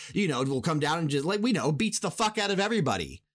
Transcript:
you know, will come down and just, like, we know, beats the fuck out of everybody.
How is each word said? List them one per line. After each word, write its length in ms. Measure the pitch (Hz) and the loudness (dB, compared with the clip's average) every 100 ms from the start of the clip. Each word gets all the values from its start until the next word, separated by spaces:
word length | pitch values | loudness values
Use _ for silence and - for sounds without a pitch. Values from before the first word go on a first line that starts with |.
| - | -6
you 140 | 190 196 | 0 0
know, 140 | 127 | 2
will 200 | 135 135 | 0 0
come 180 | 170 151 | 0 0
down 180 | 143 165 | 2 0
and 100 | 156 | 0
just, 160 | 143 | 0
like, 160 | 151 208 | 0 0
we 120 | 233 | 2
know, 200 | 190 123 | 2 2
beats 280 | 151 220 - | 2 0 -2
the 100 | 202 | -4
fuck 300 | - 220 220 | 0 -2 0
out 100 | 202 | 0
of 100 | 196 | 2
everybody. 600 | 202 226 135 98 71 104 _ | 2 2 2 0 -4 -10 _